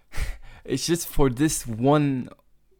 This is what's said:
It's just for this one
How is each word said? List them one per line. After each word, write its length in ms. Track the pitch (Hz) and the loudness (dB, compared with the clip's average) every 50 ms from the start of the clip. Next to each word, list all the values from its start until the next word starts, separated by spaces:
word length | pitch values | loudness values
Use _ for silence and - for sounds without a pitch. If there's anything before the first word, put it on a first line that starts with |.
| _ - - - - - - - - - - - - | _ -6 -4 -4 -4 -4 -6 -12 -14 -20 -20 -16 -6
It's 200 | - 139 131 - | -6 -4 -4 0
just 220 | - 170 170 - | -2 -2 -2 -2
for 240 | - - - 143 135 | -2 2 4 4 4
this 340 | 117 127 156 156 151 - - | 4 2 0 0 0 -2 -6
one 640 | 120 110 110 123 139 147 151 147 143 135 127 - - - _ _ _ _ _ _ _ _ | -6 -4 0 4 4 4 4 4 2 -2 -4 -6 -10 -14 _ _ _ _ _ _ _ _